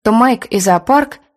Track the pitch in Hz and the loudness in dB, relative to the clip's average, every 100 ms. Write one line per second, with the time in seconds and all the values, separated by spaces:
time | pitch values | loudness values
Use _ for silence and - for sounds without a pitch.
0 | - 220 254 247 - 202 190 175 175 277 | -2 2 2 0 -4 -4 0 0 2 0
1 | 285 - _ | 0 -10 _